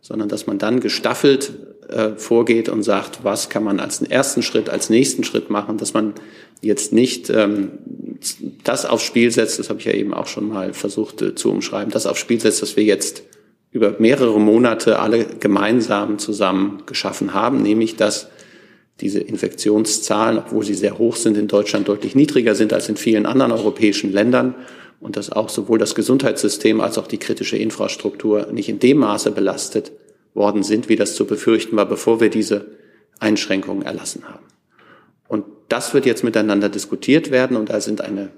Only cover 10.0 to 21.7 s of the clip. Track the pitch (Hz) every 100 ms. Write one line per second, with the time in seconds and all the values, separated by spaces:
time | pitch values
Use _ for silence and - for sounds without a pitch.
10 | 104 - - - 107 104 95 - 101 101
11 | 107 - 104 - - 98 98 101 104 -
12 | - - - 117 110 - 104 - 107 98
13 | - - - _ _ _ _ 123 104 101
14 | 113 135 123 107 107 113 123 113 - 107
15 | 104 117 113 - 101 98 101 123 107 104
16 | 104 104 - 104 95 95 98 101 - 123
17 | 95 - 101 98 113 131 104 110 113 -
18 | 104 - - - - - - _ _ _
19 | 101 98 - 107 95 - 107 107 110 -
20 | - 104 113 110 - 110 104 98 101 -
21 | 117 120 113 104 104 104 104